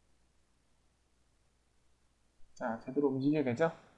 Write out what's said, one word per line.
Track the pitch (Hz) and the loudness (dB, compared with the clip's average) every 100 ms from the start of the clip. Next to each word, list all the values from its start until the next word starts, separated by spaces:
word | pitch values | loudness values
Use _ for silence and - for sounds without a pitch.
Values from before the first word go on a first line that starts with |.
| _ _ _ _ _ _ _ _ _ _ _ _ _ _ _ _ _ _ _ _ _ _ _ _ - | _ _ _ _ _ _ _ _ _ _ _ _ _ _ _ _ _ _ _ _ _ _ _ _ -20
자, | - 127 113 - | -8 -6 -6 -4
제대로 | 135 143 | 0 0
움직이게 | 131 139 151 | 2 2 2
되죠? | 131 120 165 - - | 2 2 0 -2 -20